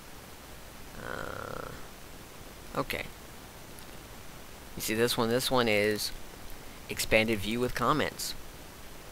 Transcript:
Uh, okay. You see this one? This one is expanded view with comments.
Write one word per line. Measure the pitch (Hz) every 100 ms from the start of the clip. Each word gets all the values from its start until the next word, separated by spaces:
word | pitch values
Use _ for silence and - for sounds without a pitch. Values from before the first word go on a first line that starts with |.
| - - - - - - - - - -
Uh, | - - - - - - - - - - - - - - - - - -
okay. | 135 - - - - - - - - - - - - - - - - - - -
You |
see | -
this | 110 120 -
one? | 113
This | 120 -
one | 127 117
is | 104 104 104 - - - - - - - - -
expanded | - - 113 110 110
view | 101 117
with | 123 -
comments. | 123 151 90 - - - - - - - - - -